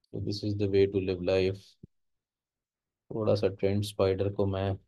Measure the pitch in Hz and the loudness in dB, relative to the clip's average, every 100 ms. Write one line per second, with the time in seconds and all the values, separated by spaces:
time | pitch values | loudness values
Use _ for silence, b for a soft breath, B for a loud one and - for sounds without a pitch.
0 | _ 110 101 98 104 101 98 98 98 98 | _ -8 -6 -4 -4 -2 2 4 4 2
1 | 92 90 87 95 95 101 - _ - _ | -2 -2 0 2 0 -2 -12 _ -20 _
2 | _ _ _ _ _ _ _ _ _ _ | _ _ _ _ _ _ _ _ _ _
3 | - 113 107 104 101 98 98 101 104 - | -10 -2 0 2 0 0 0 0 0 0
4 | 95 95 98 98 101 95 98 95 | 2 2 -2 0 -2 0 -2 -4